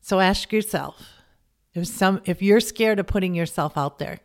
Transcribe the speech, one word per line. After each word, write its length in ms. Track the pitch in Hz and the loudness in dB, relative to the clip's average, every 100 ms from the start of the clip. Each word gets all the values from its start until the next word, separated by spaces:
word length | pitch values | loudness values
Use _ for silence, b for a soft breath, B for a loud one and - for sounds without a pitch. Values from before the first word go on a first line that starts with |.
So 180 | - 190 | 0 2
ask 320 | 185 202 - | 2 2 0
yourself, 560 | 214 214 165 139 - - b b b _ _ _ | -2 -2 -6 -6 -14 -20 b b b _ _ _
if 140 | - 170 | -8 -8
some, 340 | - 190 190 - | 0 0 0 -4
if 160 | 175 | -2
you're 180 | 196 214 | 4 4
scared 400 | 214 - 220 208 | 4 0 0 2
of 80 | 190 | 0
putting 260 | 208 185 | -2 0
yourself 440 | 175 165 - 151 - | -2 -4 -2 -4 -2
out 200 | 139 - | -4 -4
there 220 | - - | -12 -12